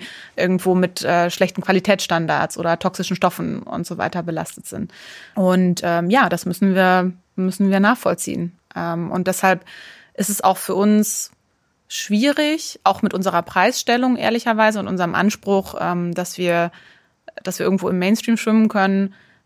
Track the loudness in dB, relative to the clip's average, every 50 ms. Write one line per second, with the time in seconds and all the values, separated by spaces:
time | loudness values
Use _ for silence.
0 | -4 -12 -18 -20 -20 -12 _ -2 0 0 0 2 2 2 2 2 2 0 -2 -4
1 | -2 0 2 2 2 0 0 0 -2 -2 -2 -4 -2 0 0 2 2 2 0 0
2 | 0 -2 -2 0 0 0 0 0 -2 -2 -4 -4 -2 -2 -2 0 -2 -4 -4 -4
3 | -4 -4 -2 0 0 0 0 -2 -6 -6 -6 -8 -10 -10 -8 -8 -8 -8 -6 -4
4 | -4 -4 -4 -6 -6 -6 -6 -6 -8 -10 -12 -16 -16 -14 -10 -10 -10 -10 -12 -18
5 | -20 -20 -20 -20 -20 -8 _ 2 2 4 4 4 4 2 2 0 0 0 0 0
6 | 2 2 4 4 4 2 0 -2 -4 -6 -2 2 2 2 4 4 4 6 4 4
7 | 2 0 -4 -8 _ _ _ -4 -2 -2 0 0 2 2 4 4 4 4 2 2
8 | 0 -2 -2 0 -4 -6 -6 -6 -6 -8 -10 _ _ _ -10 -8 -6 -4 -4 -4
9 | -4 -4 -4 -2 -2 -2 -2 2 2 2 2 2 -2 -12 -20 -20 -20 -20 -20 -20
10 | -20 _ _ -6 -4 -4 -2 0 2 2 2 0 -2 -2 0 2 4 4 4 4
11 | 2 0 -4 -6 -10 -12 _ _ _ _ _ _ _ _ _ _ _ _ -10 -10
12 | -4 -2 0 2 2 2 2 2 0 0 0 -2 -6 -10 -14 -2 _ 0 0 2
13 | -2 -2 -2 -2 -2 0 0 -2 -2 -2 0 2 2 2 0 -2 -2 0 0 2
14 | 2 0 0 0 0 -2 -2 0 -2 -2 2 2 2 2 2 0 -4 -4 -2 -2
15 | -2 -2 0 0 0 0 0 -2 -2 0 0 0 0 -2 -6 -6 -4 -2 -2 -2
16 | -4 -4 -4 -6 -6 -6 -6 -4 -2 0 2 2 0 -2 -4 -12 -20 -20 _ _
17 | _ _ _ _ _ -20 -20 -10 -8 -8 -6 -2 0 0 0 0 0 0 0 0
18 | 2 2 2 0 2 0 0 0 2 2 4 4 4 4 2 2 2 2 2 2
19 | 0 -2 -4 -12 _ _ _ _ _